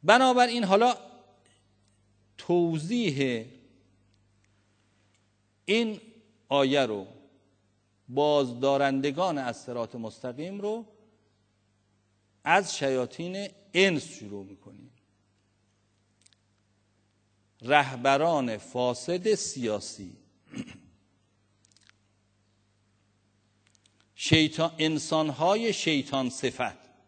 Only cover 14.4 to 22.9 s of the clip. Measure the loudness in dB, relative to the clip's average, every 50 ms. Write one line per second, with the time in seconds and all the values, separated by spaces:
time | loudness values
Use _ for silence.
14.4 | -14 -16 -20 _ _ -20 -20 -20 -20 -20 _ _ _ _ _ _ _ _ _ _
15.4 | _ _ _ _ _ _ _ _ _ _ _ _ _ _ _ _ _ _ _ _
16.4 | _ _ _ _ _ _ _ _ _ _ _ _ _ _ _ _ _ _ _ _
17.4 | _ _ _ _ -4 2 4 4 4 2 -4 -2 2 2 2 4 2 2 2 0
18.4 | 0 -2 -6 -8 -10 -8 -4 -2 -2 -2 -2 -4 -4 -4 -4 -2 0 0 0 0
19.4 | -2 -8 -8 -4 -4 -4 -4 -4 -6 -10 -14 -14 -16 -18 -18 -20 _ _ _ _
20.4 | _ _ -14 -14 -14 -14 -16 -20 _ -20 _ _ _ _ _ _ _ _ _ _
21.4 | _ _ _ _ _ _ _ _ _ _ _ _ _ _ _ _ _ _ _ _
22.4 | _ _ _ _ _ _ _ _ _ _